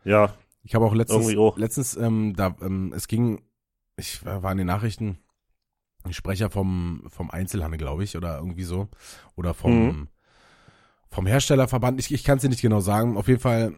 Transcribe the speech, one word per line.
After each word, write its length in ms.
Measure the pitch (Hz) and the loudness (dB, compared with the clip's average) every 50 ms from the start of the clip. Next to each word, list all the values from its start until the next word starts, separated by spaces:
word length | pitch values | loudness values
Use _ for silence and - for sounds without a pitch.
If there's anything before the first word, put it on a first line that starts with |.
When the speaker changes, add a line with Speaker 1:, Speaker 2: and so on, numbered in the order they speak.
| - | 0
Speaker 1:
Ja. 300 | 95 104 104 104 101 - - _ _ _ _ | 4 4 6 6 4 0 -6 _ _ _ _
Speaker 2:
Ich 120 | - - - | -6 -2 2
habe 100 | 113 113 | 2 4
auch 100 | 107 107 | 4 4
letztens, 280 | 113 113 - 110 110 113 113 | 2 2 2 2 2 2 2
Speaker 1:
Irgendwie 100 | 107 101 | 4 4
auch. 180 | 107 110 - | 4 4 4
Speaker 2:
letztens, 400 | 98 110 117 - 147 131 - - | 2 -2 -2 -2 -4 -4 -4 -4
ähm, 380 | - 117 113 113 110 107 107 95 | -2 0 0 0 0 0 -2 0
da, 180 | 101 98 92 85 - | -2 -2 -2 -2 -4
ähm, 320 | - 92 95 95 95 92 - | -6 -4 -4 -4 -4 -6 -6
es 140 | 85 - - | -8 -6 -4
ging, 320 | 113 110 120 117 107 - - _ _ _ _ _ _ _ _ _ _ | 0 0 0 0 0 -4 -8 _ _ _ _ _ _ _ _ _ _
ich 280 | - - - - - - | -12 -12 -12 -12 -12 -8
war 280 | - 98 98 92 95 | -8 -8 -4 -4 -2
in 60 | 92 98 | -2 0
den 80 | 92 | 0
Nachrichten, 520 | 87 90 104 113 113 98 - 110 104 90 - _ _ _ _ _ _ _ _ _ _ _ _ _ _ _ - - | 0 -2 -2 -2 -4 -4 -4 -6 -6 -6 -8 _ _ _ _ _ _ _ _ _ _ _ _ _ _ _ -16 -12
ein 80 | 90 | -12
Sprecher 380 | 87 - - 92 98 92 110 98 | -12 -8 -6 -6 -4 -2 -4 -2
vom, 540 | - 101 95 95 92 90 87 87 82 - - - | -2 -2 -2 0 -2 -2 -2 -4 -6 -8 -12 -14
vom 220 | - - 87 - | -12 -12 -10 -8
Einzelhandel, 480 | - 87 92 90 - 101 78 80 80 78 | -6 -6 -6 -4 -4 -4 -4 -4 -6 -6
glaub 220 | 78 67 73 82 | -6 -6 -4 -6
ich, 160 | 101 101 - | -6 -6 -6
oder 200 | 85 85 85 80 71 | -8 -8 -8 -8 -8
irgendwie 260 | 80 92 85 87 92 | -8 -8 -8 -8 -8
so. 240 | 85 87 92 101 - - - - - - - - _ _ | -6 -4 -6 -6 -6 -12 -18 -20 -20 -20 -20 -20 _ _
Oder 180 | - 87 87 82 | -6 -4 -4 -4
vom, 320 | - - 123 117 117 113 | 0 4 4 6 6 4
Speaker 1:
Mhm. 220 | 117 80 76 71 - _ _ _ _ _ _ _ _ _ _ _ _ _ _ _ _ _ _ _ _ | 2 0 -4 -8 -12 _ _ _ _ _ _ _ _ _ _ _ _ _ _ _ _ _ _ _ _
Speaker 2:
vom 160 | - - 92 | -6 -4 0
Herstellerverband. 720 | 92 117 139 - - 147 131 131 120 131 123 113 123 131 131 | 2 2 2 4 4 4 4 4 2 0 0 0 0 0 -2
Ich, 140 | - - | -4 -4
ich 100 | 147 123 - | -4 0 2
kann's 180 | - 139 131 | 2 2 4
dir 60 | 139 135 | 2 0
nicht 100 | 123 - | 0 2
genau 180 | - 113 110 104 | 2 4 4 2
sagen. 360 | 92 98 104 107 113 120 113 | 2 2 2 2 2 0 0
Auf 120 | 98 101 - | 0 2 2
jeden 120 | 127 120 | 2 4
Fall 340 | - 127 117 113 117 107 78 | 2 2 2 2 0 -2 -4